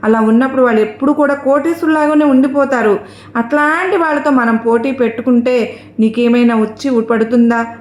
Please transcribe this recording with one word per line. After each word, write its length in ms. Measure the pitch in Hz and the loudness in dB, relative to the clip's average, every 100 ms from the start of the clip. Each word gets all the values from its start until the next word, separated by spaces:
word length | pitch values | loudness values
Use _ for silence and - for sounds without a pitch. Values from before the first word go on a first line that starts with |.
అలా 180 | 220 226 | 0 0
ఉన్నప్పుడు 400 | 220 226 262 262 | 2 2 0 0
వాళ్ళు 200 | 254 220 | 2 2
ఎప్పుడు 300 | 214 - 277 | -2 -2 -2
కూడా 220 | 294 285 | 0 0
కోటీశ్వరులాగానే 920 | 277 269 277 320 330 320 311 302 302 294 | 0 0 0 0 -2 0 0 2 2 2
ఉండిపోతారు. 760 | 262 269 285 269 262 214 202 - - - - | 2 2 0 0 0 0 0 -4 -20 -10 -6
అట్లాంటి 640 | 233 294 294 320 370 359 | -2 0 0 -2 -2 -2
వాళ్ళతో 340 | 330 294 294 | 0 -2 0
మనం 240 | 269 233 226 | 0 0 -2
పోటీ 360 | 226 233 247 | 0 0 -2
పెట్టుకుంటే 840 | 262 233 - 247 247 233 247 220 - - - | -2 -2 -2 0 0 2 0 -2 -8 -18 -2
నీకేమైనా 560 | 220 220 240 240 240 226 | -2 2 2 2 2 2
వచ్చి 460 | 214 - 277 240 | -2 -4 -4 -2
పడుతుందా? 640 | 220 226 220 240 233 233 233 - | 0 -2 0 2 2 0 -4 -10